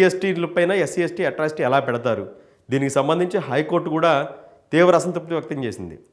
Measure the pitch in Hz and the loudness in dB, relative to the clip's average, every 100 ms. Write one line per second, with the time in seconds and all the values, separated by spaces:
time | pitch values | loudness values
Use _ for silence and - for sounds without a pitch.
0 | 185 185 190 170 165 180 175 196 147 180 | 4 4 -2 -2 -2 0 2 2 0 -2
1 | 165 175 160 127 156 156 127 135 127 120 | -4 -2 -4 -2 -4 -2 0 2 0 -2
2 | 120 101 98 - _ _ - 135 139 139 | -2 -2 -4 -14 _ _ -4 -2 0 0
3 | 139 170 180 190 131 131 156 175 165 160 | 2 0 0 -2 -2 -2 0 -2 -2 0
4 | 165 143 147 - - _ - 156 180 170 | 2 2 -2 -10 -20 _ -2 4 6 6
5 | 170 165 160 160 147 147 120 95 87 80 | 2 -6 -6 -6 -6 -6 -6 -6 -12 -14
6 | _ | _